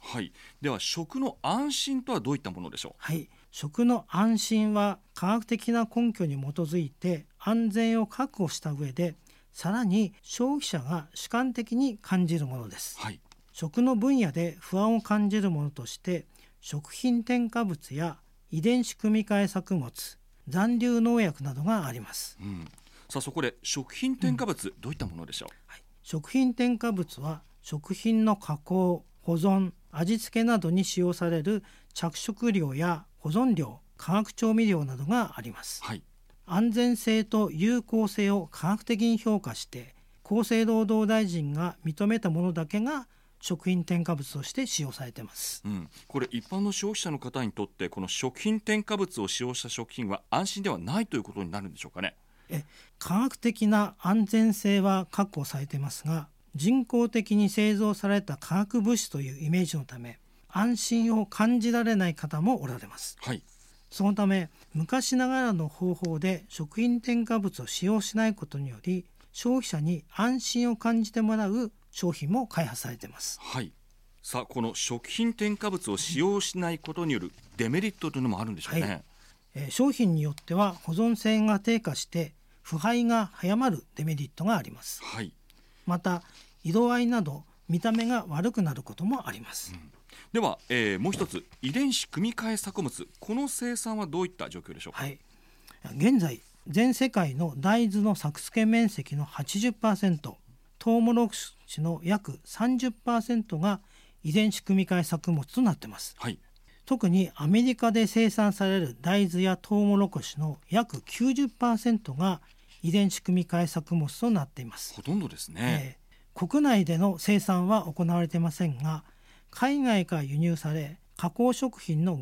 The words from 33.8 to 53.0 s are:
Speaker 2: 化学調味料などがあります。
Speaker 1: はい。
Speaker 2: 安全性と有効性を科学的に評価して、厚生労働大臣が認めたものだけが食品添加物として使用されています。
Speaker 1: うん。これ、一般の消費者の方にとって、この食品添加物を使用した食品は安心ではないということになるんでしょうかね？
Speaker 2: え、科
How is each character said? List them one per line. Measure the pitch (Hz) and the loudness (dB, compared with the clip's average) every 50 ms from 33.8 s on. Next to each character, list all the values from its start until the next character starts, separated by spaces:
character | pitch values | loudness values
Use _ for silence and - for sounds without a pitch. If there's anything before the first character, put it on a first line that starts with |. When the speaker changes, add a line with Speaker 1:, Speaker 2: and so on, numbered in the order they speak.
| - _ _ | -20 _ _
Speaker 2:
化 | - - - 185 | -10 -4 0 0
学 | 214 208 - | 0 0 -2
調 | - - 226 220 220 | -2 0 2 2 4
味 | 226 226 | 4 4
料 | 208 185 156 143 | 4 4 2 0
な | 131 131 | -4 -6
ど | 123 139 | -6 -2
が | 165 233 247 208 147 - | 0 0 0 0 -2 -6
あ | 127 | -10
り | 113 117 | -12 -12
ま | 98 - | -12 -12
す。 | - - - - - | -12 -12 -12 -10 -8
Speaker 1:
は | - 110 | -8 -8
い。 | - - - - - - - - - - | -8 -10 -14 -20 -20 -20 -20 -20 -20 -8
Speaker 2:
安 | - 170 196 233 240 | -2 0 2 2 2
全 | 208 240 240 247 240 | 2 2 2 2 2
性 | - - 226 220 220 214 | 2 2 2 2 2 2
と | - - 220 208 151 | 2 2 2 2 2
有 | 156 156 196 226 247 240 | 2 2 2 2 2 2
効 | - - 226 220 220 | 0 0 0 2 2
性 | 196 - 214 202 196 | 0 0 0 2 2
を | 202 202 165 - | 2 2 0 -4
科 | - - 156 175 | -8 -4 -2 -2
学 | 208 214 - | -2 -2 -2
的 | - 240 196 | -2 0 2
に | 233 233 226 | 2 2 2
評 | 214 - 226 214 185 | 2 2 2 0 0
価 | - 123 117 | 0 -4 -8
し | - - | -10 -12
て、 | - - 123 123 - - - - - - _ - | -12 -14 -16 -16 -16 -20 -20 -20 -20 -20 _ -6
厚 | - 208 233 214 | 0 0 0 2
生 | - 233 226 226 | 2 2 2 4
労 | 226 226 220 220 | 4 4 2 2
働 | 202 220 220 214 | 4 2 2 4
大 | 202 220 220 214 | 4 4 2 2
臣 | 180 170 165 147 143 | 0 0 -2 -2 -2
が | 147 156 175 175 - - - | -2 -2 -2 -4 -4 -6 -6
認 | 160 151 - 202 | -6 -2 0 0
め | 208 226 226 | 2 2 2
た | - 180 | 0 0
も | 156 170 180 | 0 2 0
の | 180 160 | 0 0
だ | 170 160 | -2 -4
け | 151 - 208 | -2 -2 -2
が | 226 277 311 277 240 - _ _ _ _ _ _ | -2 -2 -2 -4 -8 -10 _ _ _ _ _ _
食 | - - 180 - - | -6 -6 -4 -2 0
品 | 185 185 175 170 | 0 0 0 0
添 | - 175 170 160 | 0 0 0 0
加 | 175 165 | 0 -2
物 | 139 139 - | -4 -4 -6
と | - 143 | -8 -8
し | 131 - - | -10 -6 -6
て | 262 269 | -6 -4
使 | - - 165 143 | -2 -2 -4 -4
用 | 131 - | -4 -6
さ | - 131 | -10 -12
れ | 120 | -12
て | - 123 | -12 -14
い | 110 | -14
ま | - - | -14 -12
す。 | - - - - - - | -10 -8 -8 -8 -8 -6
Speaker 1:
う | |
ん。 | 104 104 92 80 71 - - - | -6 -6 -6 -8 -10 -14 -20 -14
こ | - - 135 | -8 -4 -4
れ、 | 123 - | -4 -2
一 | 123 117 - | -4 -6 -8
般 | - 185 196 | -6 -4 -2
の | 202 202 | -2 -2
消 | 190 - 196 208 | -2 -2 -4 -4
費 | 214 - | -4 -4
者 | - 175 | -4 -4
の | 147 131 | -4 -6
方 | - 123 - 135 123 | -6 -6 -4 -4 -4
に | 104 | -2
と | - - 101 | -2 -4 -6
っ | |
て、 | - _ - 95 85 | -6 _ -6 -6 -6
こ | - 101 | -6 -6
の | 95 | -6
食 | 90 - - 131 131 - | -6 -4 -4 -4 -4 -4
品 | - - 214 220 214 | -2 -2 0 0 0
添 | - 220 214 214 202 | 0 -2 -2 -2 -2
加 | - 214 | -2 -2
物 | 196 190 - - 117 | -2 -2 -4 -4 -4
を | 101 | -4
使 | 95 - - 123 | -4 -4 -4 -4
用 | 123 123 | -4 -6
し | - | -6
た | - | -8
食 | 120 - - 113 - | -8 -8 -8 -8 -8
品 | - 131 117 | -8 -6 -6
は | 95 101 - - _ | -4 -6 -6 -4 _
安 | - 147 190 | -2 0 0
心 | 196 - 202 196 | -2 -4 -4 -4
で | 190 | -4
は | 120 | -4
な | 85 85 110 156 220 | -4 -4 -2 -2 -2
い | 220 | -2
と | - - | -2 -4
い | 117 | -6
う | - | -6
こ | 98 - | -6 -6
と | 104 92 | -6 -6
に | 82 | -6
な | 90 101 | -6 -8
る | 98 | -8
ん | 87 71 | -10 -12
で | |
し | - - | -14 -16
ょ | - | -14
う | |
か | - 90 | -8 -6
ね？ | 98 - - _ _ _ _ _ _ - 160 | -6 -6 -6 _ _ _ _ _ _ -10 -8
Speaker 2:
え、 | 147 147 - - - - - _ | -8 -8 -10 -16 -20 -20 -20 _
科 | - | -12